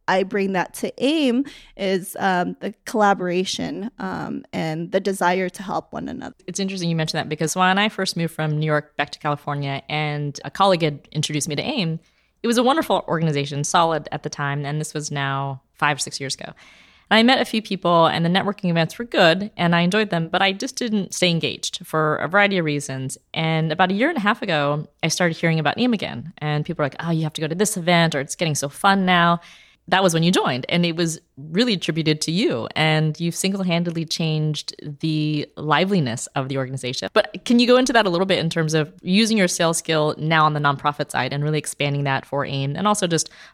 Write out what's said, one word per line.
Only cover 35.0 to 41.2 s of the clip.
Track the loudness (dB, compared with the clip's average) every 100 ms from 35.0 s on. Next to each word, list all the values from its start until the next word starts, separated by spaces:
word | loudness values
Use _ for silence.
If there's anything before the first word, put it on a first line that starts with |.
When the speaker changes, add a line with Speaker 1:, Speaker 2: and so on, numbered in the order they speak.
| -2 0 0 -2 -4 -6
Speaker 2:
liveliness | 0 2 2 2 0 -2 -6 -4
of | -4
the | -4
organization. | -4 -6 -6 -6 0
But | 2 2 -2 2
can | 4
you | 6
go | 6
into | 6
that | 4 4
a |
little | 2 2
bit | 2
in | 0
terms | 0 0
of | 0 0 -4
using | 0 2 4 4
your | 2
sales | 2 0 0
skill | 0 0 0 0
now | 2 4 4
on |
the | 4
nonprofit | 0 0 -2 -2 -2
side | -2